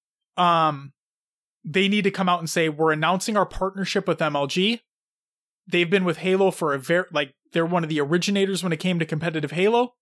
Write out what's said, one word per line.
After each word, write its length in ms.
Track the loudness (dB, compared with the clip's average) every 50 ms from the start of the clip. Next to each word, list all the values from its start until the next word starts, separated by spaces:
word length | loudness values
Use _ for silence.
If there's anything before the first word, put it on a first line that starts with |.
| _ _ _ _ _ _ -2
um, 580 | 2 4 4 4 4 4 2 0 -2 -10 -18 _ _ _ _ _ _ _ _ _ _ _ _ _ _ -14
they 240 | -4 0 2 2 4
need 160 | 2 2 2
to 80 | 0
come 180 | 0 0 0 0
out 100 | 0 0
and 100 | -2 -4
say, 180 | -2 0 0 0
We're 220 | 0 0 2 2
announcing 460 | 2 2 2 0 0 0 -2 -2 0 0
our 80 | 0
partnership 640 | 0 -2 -4 -4 -4 -4 -4 -6 -2 -2 -2 0 0
with 140 | -2 0
M 140 | 0 -2 0
L 120 | 0 -2 0
G. 340 | 0 0 2 2 0 -2 _ _ _ _ _ _ _ _ _ _ _ _ _ _ _ _ _ -4
They've 220 | 0 0 0 2
been 140 | 2 0 2
with 120 | 0 -2 -2
Halo 340 | 0 0 2 2 2 2
for 220 | 0 0 -2 -2 -2
a 60 | -4
ver-, 280 | -2 0 0 0 0 0
like, 220 | -2 -4 -4 -4 _ _ _ _ -2
they're 120 | -2 -2
one 180 | 0 0 -2 -2
of 60 | -2
the 120 | -2 -2
originators 600 | 0 0 0 0 0 0 0 0 0 0 0 -4 -2
when 100 | -2 -4
it 60 | -2
came 200 | -2 -2 0 0
to 60 | -2
competitive 460 | -2 -4 -4 -4 -4 -4 -4 -6 -4
Halo. 420 | -2 0 0 2 2 2 0 0 _ _